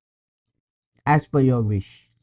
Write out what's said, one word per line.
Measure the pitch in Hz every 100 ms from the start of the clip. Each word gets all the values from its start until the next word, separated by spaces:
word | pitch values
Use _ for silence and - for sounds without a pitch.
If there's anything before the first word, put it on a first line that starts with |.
| _ _ _ _ _ _ _ _ _ _
as | 143 151 -
per | 147
your | 131 120
wish. | 107 101 - - _ _